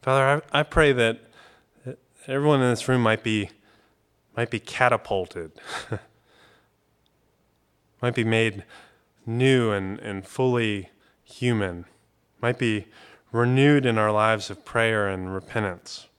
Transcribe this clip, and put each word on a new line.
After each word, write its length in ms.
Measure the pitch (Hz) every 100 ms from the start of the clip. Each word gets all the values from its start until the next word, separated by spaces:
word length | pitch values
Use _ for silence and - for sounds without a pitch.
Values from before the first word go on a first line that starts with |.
Father, 420 | - 135 135 147 -
I, 80 | 139
I 20 |
pray 320 | 151 - 151
that 260 | 127 113 113 - _ - _ _ _ 127 - _ _ -
everyone 340 | 135 147 143
in 80 | 127
this 180 | 117 -
room 140 | 127
might 220 | 117 110
be, 260 | 117 107 98 - _ _ _ _ _ _ _ -
might 140 | 120
be 80 | 110
catapulted, 920 | - - 127 117 - 98 90 - 80 - - - -
<laughs> 100 | 107 - _ _ _ _ _ _ _ _ _ _ _ _ _ _ _ _ _ _ _
might 100 | 123
be 100 | 120
made 420 | 113 113 113 101 - - - _ _ _ -
new 460 | 117 131 131 117
and, 260 | 104 95 98
and 260 | - 98
fully 640 | 95 - 131 123 113 104 95 _ _ _
human, 600 | _ - 123 113 98 87 87 _ _ _ _ _
might 200 | 117 120
be 260 | 120 107 95 - - - _
renewed 520 | 117 120 127 143 147
in 140 | 127 110
our 140 | 107
lives 400 | 104 107 110 107
of 120 | 98
prayer 440 | - 120 113 110 101
and 260 | 95 92
repentance 720 | 95 - 117 101 87 - - -